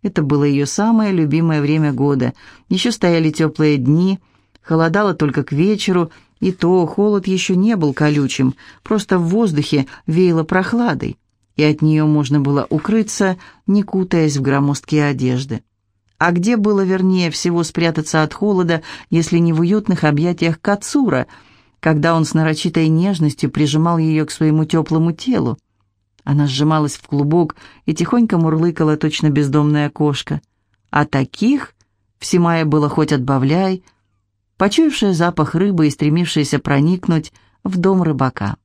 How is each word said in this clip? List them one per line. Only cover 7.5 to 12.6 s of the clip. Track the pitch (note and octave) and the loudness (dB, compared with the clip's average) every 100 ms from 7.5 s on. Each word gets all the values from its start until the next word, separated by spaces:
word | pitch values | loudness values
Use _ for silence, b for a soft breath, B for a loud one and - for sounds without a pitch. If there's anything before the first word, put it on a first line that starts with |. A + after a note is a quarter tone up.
| F3+ | 0
не | G#3 A3 | 2 0
был | D3+ | -2
колючим, | C3 D3+ D3 C3+ - C3 - B B | 0 0 2 -2 0 -2 -2 B B
просто | - A3 G#3 F#3 | -4 -4 0 0
в | E3 | 0
воздухе | G3+ A3+ D3 D3 D3 C3+ B - | 0 0 0 0 -2 -2 B -4
веяло | E3 F#3 E3 | 2 2 2
прохладой, | D#3+ F3+ F#3+ A#3 A#3+ D3+ - - _ _ _ - | 0 -2 0 -2 -2 -2 -6 -10 _ _ _ 0
и | |
от | D3+ D3+ | 0 2
неё | D#3 D#3 D3+ | 2 2 2
можно | D3+ C3 D3 | 2 2 0
было | C#3 C#3+ | 0 -2